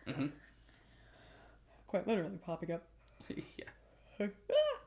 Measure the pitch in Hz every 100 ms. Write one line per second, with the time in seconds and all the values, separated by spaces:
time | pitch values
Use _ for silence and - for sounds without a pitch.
0 | - 131 147 - - - - - - -
1 | - - - - - - - - - 196
2 | 208 214 160 185 - 165 165 165 - -
3 | - - - - - - - - - -
4 | - - 208 - - 587 605 480